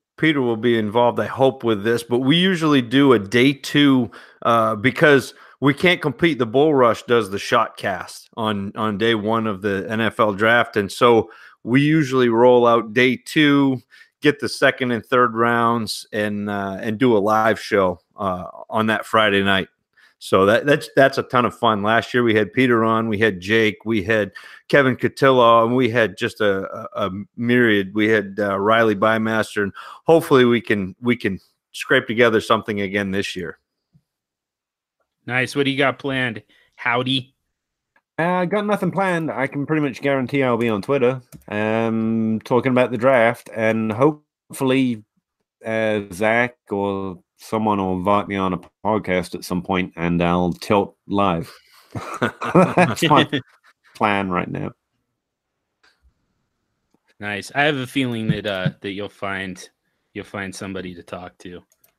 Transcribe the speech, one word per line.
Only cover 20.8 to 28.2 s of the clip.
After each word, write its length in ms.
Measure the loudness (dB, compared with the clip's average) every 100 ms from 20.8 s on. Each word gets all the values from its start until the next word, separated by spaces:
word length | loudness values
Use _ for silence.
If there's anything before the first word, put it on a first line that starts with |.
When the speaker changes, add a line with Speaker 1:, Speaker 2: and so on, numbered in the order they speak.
| 0 2
Speaker 1:
that's 240 | 2 2
a 40 |
ton 220 | -2 0 0
of 100 | 0
fun. 280 | 0 0
Last 280 | 0 0 0
year 120 | 0
we 100 | 2
had 200 | 2 0
Peter 300 | 0 2 2
on, 240 | 2 0 -2
we 120 | 0
had 200 | 0 -2
Jake, 460 | 0 2 2 -2 -4
we 160 | -4
had 300 | 0 -2 -2 -8 -20 -18 0
Kevin 280 | 2 2 0
Cotillo, 680 | -4 2 2 6 6 4
and 120 | 4 0
we 140 | 0
had 280 | 0 -2 -2
just 240 | -8 -2
a, 220 | -2 0 -6 -12
a, 320 | -12 -6 -6
a 40 | -8 -14 -8
myriad. 560 | 0 4 4 4 0
We 140 | 0 2
had, 320 | 2